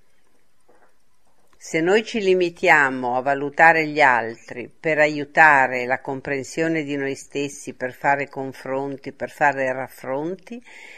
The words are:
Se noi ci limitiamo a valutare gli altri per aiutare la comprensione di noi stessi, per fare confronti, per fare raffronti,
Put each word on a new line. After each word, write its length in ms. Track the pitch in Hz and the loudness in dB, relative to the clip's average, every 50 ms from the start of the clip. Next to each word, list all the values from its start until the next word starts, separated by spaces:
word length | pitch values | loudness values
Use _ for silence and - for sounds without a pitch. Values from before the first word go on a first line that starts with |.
| _ _ _ _ _ _ _ _ _ _ _ _ - - - _ - - - - _ _ - - - - - - _ _ - | _ _ _ _ _ _ _ _ _ _ _ _ -20 -20 -20 _ -20 -20 -20 -20 _ _ -20 -20 -20 -20 -20 -20 _ _ -20
Se 240 | - - - - 160 | -20 -10 -6 -4 -2
noi 240 | 160 175 196 233 220 | 0 2 2 2 0
ci 160 | - - 226 | -2 -4 -2
limitiamo 960 | 196 190 185 185 180 170 170 - 185 175 160 151 143 131 131 127 127 123 123 | 0 2 2 2 2 -2 -4 -2 2 4 4 4 4 2 0 -2 -4 -2 -2
a 60 | 127 127 | -2 0
valutare 640 | 139 143 139 143 143 139 - 160 165 165 160 156 | -2 -2 -2 -2 -4 2 4 6 6 6 4 2
gli 140 | 151 147 151 | 0 2 4
altri 680 | 143 131 123 117 113 113 117 - _ - 127 123 110 - | 4 4 4 4 0 -4 -8 -12 _ -16 -14 -14 -14 -14
per 300 | - _ - 160 156 147 | -14 _ -4 -2 2 2
aiutare 880 | 151 151 151 147 143 - - 175 160 156 143 135 131 127 127 127 123 | 2 2 0 -2 -8 0 4 6 8 8 8 6 4 2 0 -2 -4
la 140 | 123 131 131 | -4 -4 -4
comprensione 840 | - 147 135 135 - 147 143 135 127 - - 160 160 165 165 160 147 | -4 -6 -10 -8 -6 -6 -6 -6 -6 -8 -6 -4 -2 -2 -2 -4 -4
di 100 | 139 143 | -6 -6
noi 200 | 143 135 135 135 | -6 -6 -6 -8
stessi, 600 | - - - - 143 143 143 143 - - 131 117 | -8 -12 -10 -8 -6 -6 -6 -8 -12 -14 -16 -12
per 180 | - 127 127 123 | -10 -10 -10 -8
fare 340 | - - 147 139 139 139 131 | -4 -2 0 0 0 -2 -6
confronti, 840 | - 139 135 135 127 - - 131 135 135 139 139 139 - - 139 - | -8 -10 -10 -10 -12 -12 -10 -8 -6 -6 -6 -6 -8 -12 -12 -14 -14
per 180 | - 123 120 | -12 -12 -10
fare 420 | - - 156 143 135 135 131 131 131 | -4 0 0 0 0 0 -2 -4 -4
raffronti, 880 | 131 127 120 - - - 127 131 143 151 170 190 190 - - 233 240 - - - - - - - | -4 -8 -10 -12 -14 -10 -8 -8 -6 -6 -8 -10 -12 -14 -16 -18 -18 -18 -20 -20 -20 -20 -20 -20